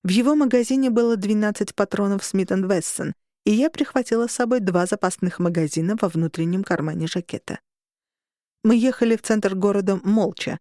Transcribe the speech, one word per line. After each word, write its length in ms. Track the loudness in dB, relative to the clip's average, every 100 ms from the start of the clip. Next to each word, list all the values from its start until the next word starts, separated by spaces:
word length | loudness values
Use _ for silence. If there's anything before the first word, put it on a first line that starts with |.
В 60 | 2
его 260 | 2 4
магазине 560 | 4 4 2 2 2 2
было 260 | 2 2 0
двенадцать 600 | 0 0 0 -2 -6 -2
патронов 480 | -2 0 0 -2
Смит 260 | -2 -2 0
энд 200 | -2 0
Вессон, 440 | 0 -2 -6 -6 -8 _ _
и 80 | 0
я 180 | 2 2
прихватила 560 | 0 -2 -2 -2 -2 -2
с 60 |
собой 280 | -2 0 0
два 260 | 2 0 0
запасных 520 | 0 -2 -2 -4 -2
магазина 580 | -2 0 -2 -2 -2 0
во 80 | -2
внутреннем 560 | 0 -2 -2 -2 -2
кармане 420 | -2 -2 -2 -4 -4
жакета. 540 | -6 -6 -12 -8 -12 _ _ _ _ _ _ _ _ _ _
Мы 140 | 2 4
ехали 400 | 2 2 0 0
в 60 |
центр 320 | 0 0 0
города 460 | 0 0 2 0 0
молча. 560 | 2 2 0 -4 -8 -8